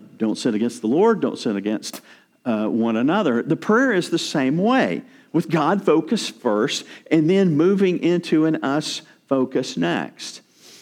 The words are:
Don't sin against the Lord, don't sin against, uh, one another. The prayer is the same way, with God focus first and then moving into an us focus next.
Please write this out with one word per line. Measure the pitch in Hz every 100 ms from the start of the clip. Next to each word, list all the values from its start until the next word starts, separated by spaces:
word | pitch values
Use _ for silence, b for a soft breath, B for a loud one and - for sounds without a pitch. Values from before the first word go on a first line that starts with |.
| - -
Don't | 110 -
sin | 131
against | 107 117 -
the | 110
Lord, | 151 226 196
don't | 127 -
sin | 120 101
against, | 104 107 - - b b b _ 127
uh, | 107 107
one | 113 113 113
another. | 135 202 165 117
The | 139 160
prayer | - 220 269
is | 185 170
the | 165
same | - 156 131 160
way, | 214 262 117 85 B B B
with | 156 -
God | 165 147 196
focus | - 151 156 226 -
first | - 120 104 120 - B B -
and | 160 156
then | 190 185 147
moving | 175 196 190 175
into | 165 175 175 160 160
an | 156
us | 135 147 147 - b b -
focus | 135 127 143 - 170
next. | 170 127 69 - - - B B B B